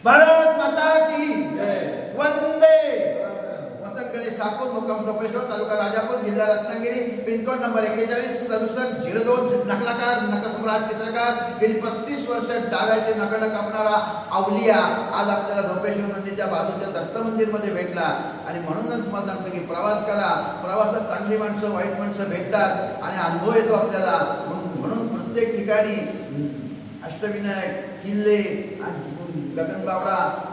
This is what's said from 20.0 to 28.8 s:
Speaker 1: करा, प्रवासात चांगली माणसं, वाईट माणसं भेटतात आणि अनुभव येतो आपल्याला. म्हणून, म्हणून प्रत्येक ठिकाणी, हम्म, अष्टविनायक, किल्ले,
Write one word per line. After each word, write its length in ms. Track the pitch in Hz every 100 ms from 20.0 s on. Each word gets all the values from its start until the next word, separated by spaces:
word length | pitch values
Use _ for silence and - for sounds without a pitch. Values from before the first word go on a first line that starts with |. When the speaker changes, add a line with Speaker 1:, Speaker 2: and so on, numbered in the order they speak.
| 208
Speaker 1:
करा, 520 | 208 - - - -
प्रवासात 360 | 180 214 214 220
चांगली 360 | - - 208 214
माणसं, 340 | 214 208 208
वाईट 280 | 180 202 202
माणसं 260 | 202 202
भेटतात 800 | 196 175 180 - - - - -
आणि 160 | 151 185
अनुभव 360 | 165 170 196
येतो 200 | 220 226
आपल्याला. 680 | 208 - 190 185 185 - - -
म्हणून, 320 | 190 - -
म्हणून 280 | - 226 226
प्रत्येक 480 | - - 233 226 220
ठिकाणी, 380 | 202 214 214
हम्म, 540 | 202 190 - - 143 147 143 127 - - - 160
अष्टविनायक, 960 | - 208 202 202 190 185 185 - -
किल्ले, 360 | 202 202 208 208 202 - - -